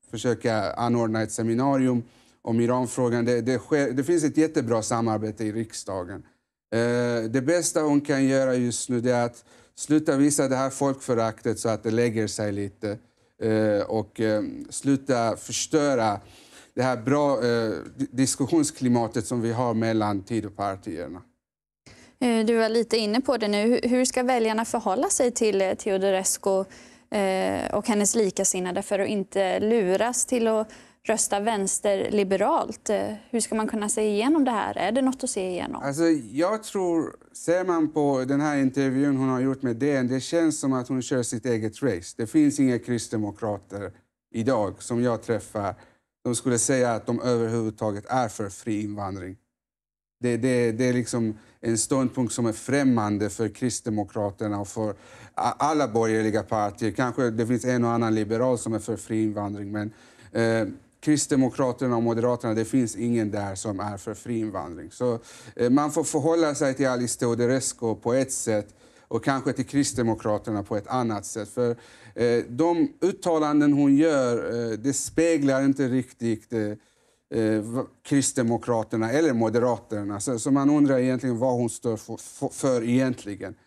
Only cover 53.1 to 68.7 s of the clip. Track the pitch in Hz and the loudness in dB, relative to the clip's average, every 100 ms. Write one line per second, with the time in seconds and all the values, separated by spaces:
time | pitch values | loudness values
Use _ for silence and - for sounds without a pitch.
53.1 | 104 101 - 110 104 123 - - 107 101 | 0 -2 -2 -4 -2 -4 -4 -4 -4 -4
54.1 | 113 101 95 110 104 101 - 107 98 - | -4 -4 -4 -6 -4 -6 -4 -6 -6 -16
55.1 | - - - 120 - 143 156 131 110 113 | -20 -14 -4 -4 0 0 2 2 2 2
56.1 | 110 110 107 95 110 101 98 110 92 127 | 2 2 0 0 -2 -2 -2 -4 0 -2
57.1 | 113 123 113 113 123 123 123 117 117 113 | 0 -2 0 0 0 0 0 2 2 2
58.1 | 110 104 113 127 120 - 110 - 104 - | 0 0 0 2 0 -2 -4 -4 -8 -4
59.1 | 110 110 104 101 104 101 107 104 - - | -2 -2 -2 -6 -6 -6 -6 -6 -10 -20
60.1 | - - 113 113 113 104 - _ _ - | -20 -8 -2 0 0 -2 -8 _ _ 0
61.1 | 147 - 139 131 - 123 117 131 117 117 | 0 2 2 2 0 -2 0 -2 0 0
62.1 | 113 120 120 120 110 110 135 117 98 117 | 0 0 0 -2 -2 0 0 0 -2 -2
63.1 | 117 104 104 101 95 113 95 104 98 113 | 0 0 -4 -6 -6 -6 -4 -6 -8 -10
64.1 | 104 - 117 107 95 80 85 78 - 123 | -10 -6 -4 -4 -6 -8 -12 -16 -4 -2
65.1 | 117 - - - - 120 135 147 151 147 | -2 -6 -20 -18 -2 4 4 4 -2 0
66.1 | 156 143 165 156 139 147 131 135 123 120 | 0 2 2 2 0 -2 0 0 0 -2
67.1 | - 123 117 120 131 - - 117 110 120 | -2 -2 0 2 0 -2 -4 -4 -2 0
68.1 | 127 131 - - 107 101 | 0 0 -4 -2 -2 -2